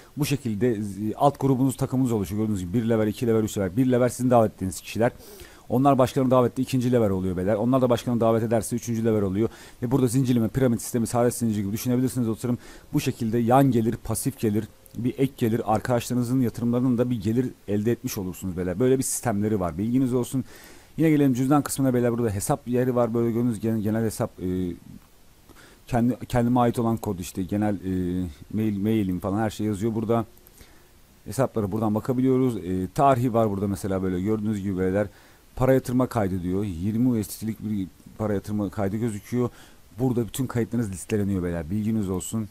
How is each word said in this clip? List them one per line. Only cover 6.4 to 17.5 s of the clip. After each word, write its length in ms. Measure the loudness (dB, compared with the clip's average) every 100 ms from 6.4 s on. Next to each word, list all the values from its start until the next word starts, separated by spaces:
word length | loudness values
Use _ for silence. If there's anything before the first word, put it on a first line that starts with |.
| 4
etti, 100 | 0
ikinci 300 | -2 0 2
level 180 | 4 2
oluyor 260 | 0 -2 -2
beyler. 180 | 0
Onlar 280 | 0 2 2
da 80 | 2
başkalarını 300 | 0 0 0
davet 220 | 2 2
ederse 340 | 2 0 -2 -6
üçüncü 280 | -4 -2
level 180 | 2 2
oluyor. 260 | 2 0 -2 -4 -20 -8
Ve 80 | -2
burada 160 | 2 2
zincirleme, 420 | 2 2 2 2
piramit 340 | 2 2 0
sistemi, 240 | -2 -4 -2
saadet 280 | 2 2
zinciri 280 | 2 -2 0
gibi 100 | -2
düşünebilirsiniz 540 | -4 0 0 0 0 -2
dostlarım. 320 | -2 -2 -4 -6 -20 -4
Bu 80 | -2
şekilde 380 | -2 -2 0 0
yan 320 | 4 6 6
gelir, 260 | 4 2 -2
pasif 340 | -4 -4 -4 -2
gelir, 300 | 0 0 -4 -14 -18 -6
bir 180 | -4 0
ek 140 | -2 0
gelir, 380 | 0 0 0
arkadaşlarınızın 680 | 0 2 -2 0 -2 0 0
yatırımlarının 580 | 0 0 0 2 2 2
da 120 | 0
bir 100 | 0
gelir 300 | 0 0 -2